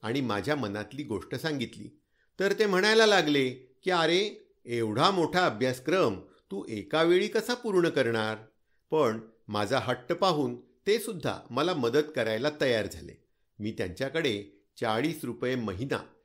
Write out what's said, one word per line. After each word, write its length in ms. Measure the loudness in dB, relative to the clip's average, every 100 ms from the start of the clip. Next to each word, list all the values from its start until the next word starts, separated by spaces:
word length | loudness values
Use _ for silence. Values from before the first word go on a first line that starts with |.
आणि 180 | -4 -2
माझ्या 340 | 0 -2 -2 -2
मनातली 480 | -2 -6 -8 -10
गोष्ट 320 | -6 -8 -6 -6
सांगितली. 640 | -4 -4 -6 -8 -18 -20 _ _ _ -4
तर 140 | -2
ते 120 | 2 2
म्हणायला 400 | 4 4 6 6
लागले 440 | 6 4 2 0 -4 -16 _
की, 80 | -2
"अरे, 560 | 2 4 2 0 -6 -20 _ -6
एवढा 460 | -2 0 2 2
मोठा 340 | 4 2 2 2
अभ्यासक्रम 760 | 2 -2 -2 0 2 2 0 -10 _ _
तू 140 | -12 -8
एका 340 | -10 -4 0
वेळी 240 | 4 4 2
कसा 260 | -2 -2
पूर्ण 360 | -4 0 2 2
करणार?" 460 | 2 2 2 -2 -4 -10 _ _ _ _
पण 280 | 0 2 0 -8 _ -6
माझा 320 | -2 0 0
हट्ट 340 | 0 -4 -2
पाहून 480 | 0 2 2 -2 -6 -14 _ -2
ते 120 | -2
सुद्धा 400 | -2 -6 -6 -6 -6
मला 240 | -2 0
मदत 300 | 0 2 2 0 -2
करायला 340 | 0 0 -2 0
तयार 260 | 0 0 0
झाले. 300 | -8 -16 -20 _ _ _ _
मी 120 | -8
त्यांच्याकडे 720 | -4 -6 -4 -4 -2 -2 -2 -6 _ _ -6
चाळीस 400 | -2 0 0 -4
रुपये 320 | -8 -4 -2 -2
महिना 500 | -4 -6 -4 -6 -6 _